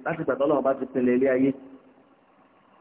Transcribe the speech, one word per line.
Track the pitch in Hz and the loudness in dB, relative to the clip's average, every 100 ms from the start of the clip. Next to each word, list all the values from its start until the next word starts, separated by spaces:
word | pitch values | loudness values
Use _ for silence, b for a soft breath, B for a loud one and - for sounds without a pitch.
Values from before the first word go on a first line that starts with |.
láti | 147 160 | -6 -6
ìgbà | 147 | -4
tọ́lọ́run | 123 143 139 | 0 0 0
bá | 131 | 0
ti | 131 123 | -2 -4
pinlẹ̀ | 135 123 | -2 2
ilé | 123 135 | 2 2
ayé. | 127 135 - - - _ _ _ _ _ _ _ _ _ _ | 2 0 -2 -10 -20 _ _ _ _ _ _ _ _ _ _